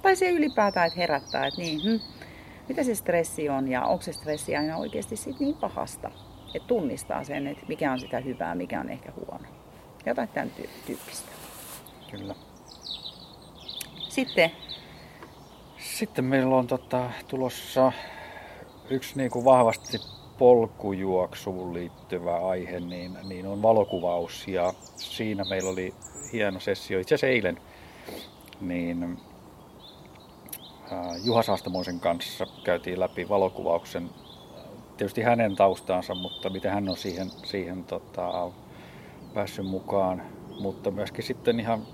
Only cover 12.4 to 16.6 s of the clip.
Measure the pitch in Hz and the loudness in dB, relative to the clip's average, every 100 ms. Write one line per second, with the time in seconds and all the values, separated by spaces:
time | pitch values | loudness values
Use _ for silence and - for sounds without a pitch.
12.4 | - - - - - - - - - - | -14 -20 -20 -16 -12 -10 -10 -14 -18 -20
13.4 | - - - - - - - - 262 185 | -20 -18 -12 -10 -10 -10 -6 -4 0 4
14.4 | 165 - - - - - - - - - | 4 2 -14 -14 -14 -20 -20 -18 -20 -20
15.4 | - - - - - - 220 - 127 135 | -20 -20 -20 -16 -10 -4 -2 0 4 4
16.4 | 131 131 | 6 6